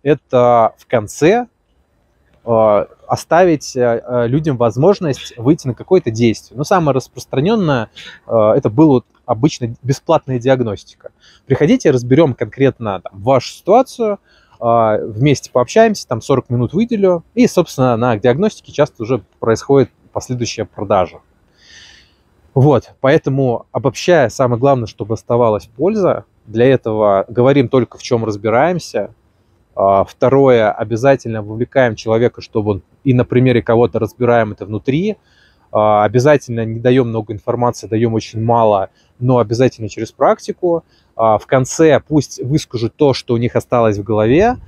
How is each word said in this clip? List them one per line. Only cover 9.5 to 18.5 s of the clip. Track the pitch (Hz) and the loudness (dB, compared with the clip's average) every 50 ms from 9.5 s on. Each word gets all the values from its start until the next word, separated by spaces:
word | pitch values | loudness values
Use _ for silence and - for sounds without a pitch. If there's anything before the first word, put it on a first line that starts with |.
| - - 123 113 120 - - | -2 -4 -8 -8 -10 -8 -6
бесплатная | 120 139 - - - 165 147 - - 131 123 | -6 -6 -4 -2 0 -2 0 -2 -4 -6 -2
диагностика. | 113 131 135 131 123 113 101 - - - - _ - - _ _ _ _ _ _ _ | 0 0 0 0 0 -2 -6 -8 -12 -18 -20 _ -20 -20 _ _ _ _ _ _ _
Приходите, | - 135 - 147 151 160 156 - 170 | -2 0 2 2 2 2 2 2 2
разберем | 135 127 120 120 131 135 170 143 117 | 0 0 0 2 2 4 4 2 0
конкретно, | - 123 107 - - 135 135 120 - 120 107 95 92 | -4 -8 -8 -4 0 0 0 0 -2 -6 -6 -6 -8
там, | - - - 101 | -10 -14 -16 -6
вашу | 98 120 135 123 - - - | -2 0 0 0 0 -4 -12
ситуацию, | - - - 196 247 262 - - - 233 214 202 - _ _ _ _ _ _ _ - | -8 -2 2 2 2 2 0 -4 -6 -4 -4 -4 -6 _ _ _ _ _ _ _ -4
а, | - 117 117 117 113 110 107 101 | 0 2 2 2 2 2 0 -2
вместе | - - 107 107 127 151 135 - - - | -4 -6 -4 0 0 2 0 0 -2 -4
пообщаемся, | - 127 123 - - 220 226 226 208 - - - | -2 -2 -2 0 2 2 2 2 0 -4 -8 -8
там, | 123 110 | -8 -6
сорок | - - 139 127 - - | -4 -2 -2 -2 -2 -2
минут | 120 120 120 107 - | -4 -4 -2 -2 -2
выделю, | 180 233 233 240 208 196 190 180 170 - _ - | -2 -2 -2 -2 0 0 0 0 -2 -4 _ -2
и, | 226 247 196 | 0 0 0
собственно, | - 190 170 - - - 131 127 120 110 | 0 -2 -4 -2 -2 -2 0 0 0 0
на | 120 127 117 104 | 0 -2 -2 0
диагностике | 92 127 123 143 202 220 | 0 0 0 0 0 -4